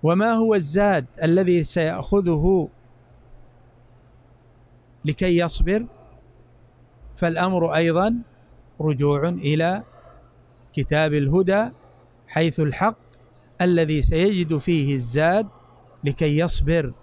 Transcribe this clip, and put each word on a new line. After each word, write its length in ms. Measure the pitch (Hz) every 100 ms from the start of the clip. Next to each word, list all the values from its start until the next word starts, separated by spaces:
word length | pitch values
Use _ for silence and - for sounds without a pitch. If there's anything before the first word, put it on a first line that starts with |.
وما 280 | 156 180 220
هو 240 | 226 226 208
الزاد 500 | 147 170 202 180 127 -
الذي 400 | 160 175 180 175
سيأخذه 1040 | 151 - 160 180 - 202 175 160 175 190 147 - _ - _ - - - - - - _ - - _ _ _ _ _ _ _ - _ _ 156
لكي 320 | 151 180 170
يصبر؟ 480 | 170 - 165 208 233 - - - - - - _ - _ - _ - -
فالأمر 600 | 170 165 185 185 165 156
أيضا 400 | 170 165 202 240 233 _ _ - - -
رجوع 480 | 156 139 143 143 165
إلى 540 | 175 143 151 165 190 - - - - - _ - _ -
كتاب 400 | - 135 151 156
الهدى، 560 | 147 139 170 185 196 233 - - - - _ _
حيث 320 | - 165 147
الحق 380 | 156 131 202 220 _ - - _ _ -
الذي 400 | 180 170 160 156
سيجد 560 | 127 160 190 196 165 156
فيه 360 | - 165 139
الزاد 540 | 139 120 135 160 196 208 - - - - -
لكي 340 | 143 135 160 147
يصبر 560 | 170 - 139 165 139 -